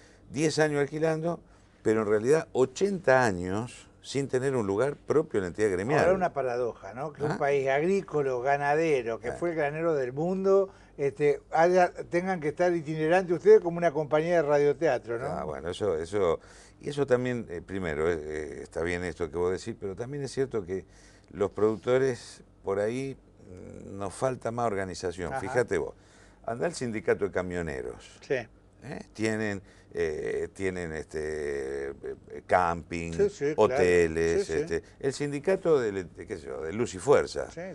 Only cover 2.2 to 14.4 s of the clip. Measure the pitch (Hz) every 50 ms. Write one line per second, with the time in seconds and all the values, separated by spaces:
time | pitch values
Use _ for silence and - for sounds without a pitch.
2.2 | 107 127 151 160 - - - 120 131 131 - - 190 202 196 170 - 135 131 131
3.2 | 123 110 92 87 90 90 95 104 123 120 - - - - - - - - - 139
4.2 | 139 - - 127 127 139 131 123 104 98 98 104 127 143 - - - - 139 151
5.2 | 160 - - 104 92 87 82 - 107 107 92 87 98 123 156 147 - 175 190 190
6.2 | 180 165 - 143 127 127 117 123 123 113 - - - 98 107 123 147 156 143 139
7.2 | 143 - 185 - 143 139 143 139 131 135 135 143 156 185 196 196 170 - 151 151
8.2 | 139 135 127 123 120 139 143 143 143 143 147 156 165 165 147 127 113 113 113 104
9.2 | - 131 135 - 170 175 165 160 147 143 151 160 165 170 156 139 127 123 131 143
10.2 | 160 180 190 190 190 196 196 196 190 190 - - - - - - 143 139 135 -
11.2 | 147 143 139 - - - - 160 165 180 180 185 180 175 - - 156 120 165 175
12.2 | 185 190 190 170 143 151 143 - 175 180 175 170 143 147 160 156 156 156 175 190
13.2 | 196 165 180 156 - 202 220 214 175 170 170 170 175 165 139 156 151 127 151 151
14.2 | 160 170 180 170